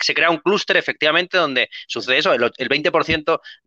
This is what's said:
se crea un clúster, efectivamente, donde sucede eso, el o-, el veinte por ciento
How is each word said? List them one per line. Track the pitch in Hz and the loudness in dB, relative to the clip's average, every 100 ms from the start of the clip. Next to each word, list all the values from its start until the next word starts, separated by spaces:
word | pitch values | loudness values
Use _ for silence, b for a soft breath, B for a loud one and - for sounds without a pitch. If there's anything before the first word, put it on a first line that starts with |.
se | - | -4
crea | 147 165 | 0 0
un | 160 | 0
clúster, | 175 202 - 185 | 0 -2 2 0
efectivamente, | 143 - 151 165 180 185 | 0 -2 0 0 0 0
donde | 151 127 110 B B | 0 0 -2 B B
sucede | 120 113 135 | -8 -2 0
eso, | 151 | 2
el | 127 | 2
o-, | 117 - | 0 -2
el | 123 | -2
veinte | 143 165 | 0 0
por | 160 | 0
ciento | 151 160 160 160 B B | 0 -2 -2 -4 B B